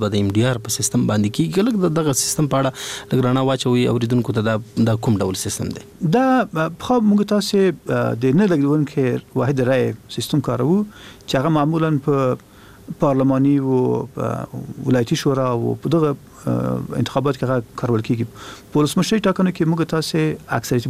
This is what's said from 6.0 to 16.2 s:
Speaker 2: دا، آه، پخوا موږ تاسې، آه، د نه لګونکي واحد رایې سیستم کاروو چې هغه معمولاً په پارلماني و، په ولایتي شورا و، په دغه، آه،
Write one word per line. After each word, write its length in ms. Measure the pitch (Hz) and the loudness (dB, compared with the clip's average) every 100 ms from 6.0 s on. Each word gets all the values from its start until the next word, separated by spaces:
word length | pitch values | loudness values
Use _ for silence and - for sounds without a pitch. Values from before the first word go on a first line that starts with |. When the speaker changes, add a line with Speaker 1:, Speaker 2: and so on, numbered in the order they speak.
| 151 226 | 0 2
Speaker 2:
دا، 80 | 262 | 4
آه، 420 | 254 208 160 160 | 2 0 -2 -4
پخوا 300 | 170 - 254 | -4 0 2
موږ 260 | 214 208 202 | 4 2 2
تاسې، 400 | 208 202 202 190 147 - | 0 0 2 2 0 -2
آه، 240 | 123 120 | 0 0
د 120 | 117 131 | 0 2
نه 220 | 147 208 | 4 4
لګونکي 920 | 160 139 151 143 - 131 123 - 131 | 2 2 2 0 0 0 -2 -4 -2
واحد 240 | 123 127 123 | 0 0 2
رایې 460 | 131 117 110 - - | 2 0 -4 -10 -10
سیستم 260 | - 156 135 | -2 -2 0
کاروو 360 | 120 127 196 208 - - - - | 0 2 2 0 -8 -20 -18 -4
چې 80 | 135 | 0
هغه 140 | 147 156 | 2 2
معمولاً 400 | 147 160 160 147 | 2 2 0 0
په 400 | 151 139 131 127 - - - - - - | 2 2 2 -2 -6 -20 -20 -20 -14 0
پارلماني 600 | 147 135 135 131 139 143 | 2 4 4 4 4 2
و، 460 | 135 127 127 123 123 | 2 2 2 0 -4
په 340 | - 117 - - 131 135 - - | -6 -4 -4 -8 -12 -12 -8 0
ولایتي 300 | 123 120 160 | 0 2 0
شورا 340 | 151 135 127 | 0 0 0
و، 200 | 120 117 117 | 0 -2 -4
په 80 | - 165 | 0 2
دغه، 180 | 151 | 2
آه، 680 | 135 | -2